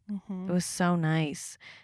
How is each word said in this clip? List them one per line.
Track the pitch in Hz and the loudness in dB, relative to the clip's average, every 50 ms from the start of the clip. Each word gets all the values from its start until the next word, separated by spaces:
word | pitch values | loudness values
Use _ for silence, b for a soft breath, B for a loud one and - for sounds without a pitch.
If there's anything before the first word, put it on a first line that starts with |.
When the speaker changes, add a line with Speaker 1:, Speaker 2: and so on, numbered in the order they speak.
| _ - | _ -8
Speaker 1:
Mm-hmm. | 208 190 - - 190 185 185 190 | -8 -8 -8 -8 -10 -8 -4 0
Speaker 2:
It | 180 | 0
was | 180 170 | 0 0
so | - - - 180 175 175 | 0 0 2 2 4 4
nice. | 170 160 156 160 160 156 147 139 - - - - - B B B B | 4 4 2 2 2 2 0 -2 -8 -12 -14 -14 -16 B B B B